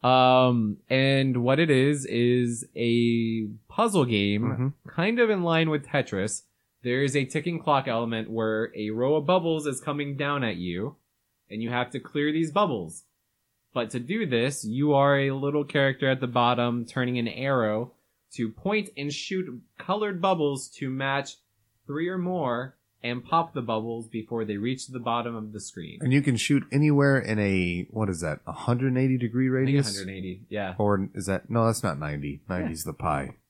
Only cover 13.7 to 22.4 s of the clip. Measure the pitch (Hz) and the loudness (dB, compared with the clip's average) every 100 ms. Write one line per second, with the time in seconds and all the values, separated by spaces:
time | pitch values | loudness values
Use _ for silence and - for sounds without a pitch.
13.7 | 127 113 127 120 214 190 120 123 143 110 | -6 -4 -6 -6 -4 0 0 0 -2 -6
14.7 | 123 147 139 139 139 139 135 143 147 143 | -2 2 4 6 4 2 -2 -2 -2 0
15.7 | 151 139 131 135 127 127 123 120 120 120 | 2 2 2 0 0 0 2 2 2 0
16.7 | 120 117 - 123 123 117 - 135 135 110 | -2 -4 -2 -2 0 -4 -4 -2 2 2
17.7 | 107 127 _ _ _ _ - 113 - 185 | 0 -4 _ _ _ _ -6 -6 -4 -2
18.7 | 214 202 - 143 147 - 190 185 120 _ | -2 -4 -8 -8 -8 -6 -6 -6 -10 _
19.7 | _ - 202 208 185 190 180 147 139 - | _ -6 -2 -2 0 2 2 2 0 -6
20.7 | - 135 131 135 139 139 - _ _ _ | -8 -6 -2 0 0 -2 -12 _ _ _
21.7 | _ - 147 170 185 180 180 | _ -8 -4 -4 -2 -2 -2